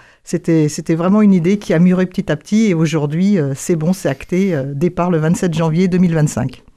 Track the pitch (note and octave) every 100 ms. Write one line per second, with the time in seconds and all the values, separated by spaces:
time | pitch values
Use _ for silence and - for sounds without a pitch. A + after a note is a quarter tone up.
0 | - _ - E3 - D#3+ D3+ E3 D#3+ E3
1 | F3+ G#3+ G#3 F#3 E3+ G3+ - E3 F3+ F#3
2 | F#3 - - D3+ - G#3+ A3 D#3+ D#3+ D#3
3 | D3 D#3+ G3 G3 C#3 C#3 - E3 D#3+ F#3
4 | D#3 C3+ - F3+ G3 D3+ C#3 C#3 F3 F3
5 | F3+ D#3+ D#3 F3+ F#3 D#3 E3 D#3+ F#3 F3+
6 | F3+ D#3+ D3+ - B2+ - -